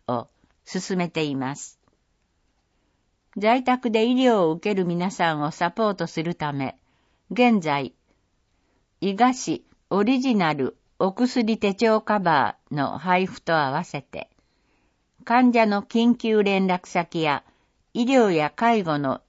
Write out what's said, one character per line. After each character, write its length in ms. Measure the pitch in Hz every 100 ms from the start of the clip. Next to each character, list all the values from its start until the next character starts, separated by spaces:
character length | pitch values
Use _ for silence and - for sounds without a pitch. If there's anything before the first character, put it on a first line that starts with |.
| -
を 200 | 120 - _ _ _
進 320 | - 185 - 185
め 140 | 175
て 140 | 165
い 120 | 156 135
ま 200 | 131 147
す。 220 | - _ _ _ _ _ _ _ _ _ _ _ _ _ _ _ _ -
在 280 | 214 254
宅 260 | 254 254 247
で 160 | 220 226
医 80 |
療 300 | 254 254 220
を 80 | 170
受 180 | 165 208
け 40 |
る 120 | 202 180
皆 240 | 175 180
さ 240 | - 170
ん 80 | 156
を 80 | 147
サ 200 | - 175
ポ 200 | - 220
ー 40 |
ト 120 | 190 165
す 160 | -
る 120 | 165
た 180 | 175 151
め、 260 | 139 131 - _ _ _ _ _
現 320 | 190 247 220
在、 300 | 160 143 131 - _ _ _ _ _ _ _ _ _ _
伊 120 | 190
賀 200 | 196 247
市 320 | 254 - 156 - _ _
オ 120 | 185
リ 180 | 208 269
ジ 140 | 262 214
ナ 180 | 165
ル 240 | 151 127 - _ _
お 140 | 190
薬 460 | 190 247 254 220 220
手 160 | 208
帳 260 | 196 233 220
カ 180 | - 208
バ 380 | 175 151 113 - _
ー 40 |
の 220 | 147 135 -
配 300 | 170 185 190
布 160 | -
と 120 | -
合 180 | 160 139
わ 120 | 143
せ 160 | 175 147
て、 300 | - - - _ _ _ _ _ _ _ _ _
患 280 | - 233 254
者 140 | 233 220
の 160 | 202
緊 320 | 202 226 233
急 280 | 233 226 214
連 240 | 196 196 190
絡 220 | 180 -
先 320 | 185 170 175
や 240 | 156 143 - _ _ _ _
医 120 | -
療 260 | 240 269 214
や 200 | 165 147 -
介 280 | 233 226
護 140 | 170 147
の 220 | 143 123